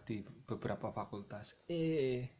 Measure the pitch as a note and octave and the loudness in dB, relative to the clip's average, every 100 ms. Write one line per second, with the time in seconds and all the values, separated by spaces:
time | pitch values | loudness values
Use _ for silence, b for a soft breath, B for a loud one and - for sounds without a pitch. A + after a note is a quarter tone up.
0 | - A2 G2 - - G#2+ A2+ G2+ A2 A2 | -2 -4 -4 -12 -6 -2 0 0 -2 -2
1 | G2+ G#2 G2+ G#2 A2 - - E3+ D#3+ D#3+ | -4 -6 -6 -8 -10 -12 -4 2 4 6
2 | C3 B2 B2+ - | 4 4 0 -8